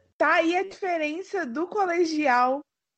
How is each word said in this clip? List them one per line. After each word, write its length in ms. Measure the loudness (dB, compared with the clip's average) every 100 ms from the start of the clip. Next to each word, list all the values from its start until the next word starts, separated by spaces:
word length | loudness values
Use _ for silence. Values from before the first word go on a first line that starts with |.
| _ 0
Tá 160 | 2 4
aí 200 | 2 0
a 100 | -2
diferença 800 | -6 -4 -2 -2 -6 -6 -6 -4
do 220 | -4 -4
colegial 920 | -2 0 0 0 0 2 2 2 0 -6 _ _